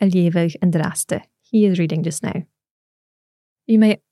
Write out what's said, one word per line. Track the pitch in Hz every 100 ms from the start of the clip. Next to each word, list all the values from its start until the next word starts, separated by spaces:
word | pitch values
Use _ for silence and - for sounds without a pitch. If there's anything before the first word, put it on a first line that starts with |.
a | 196
léamhaigh | 185 170 170 170 151
an | 180
drasta." | 165 156 - - 202 - _
He | _ 226 208
is | 180
reading | 165 156
just | 165 156
now. | 226 185 - _ _ _ _ _ _ _ _ _ _ _ -
You | 220
might | 214 208 _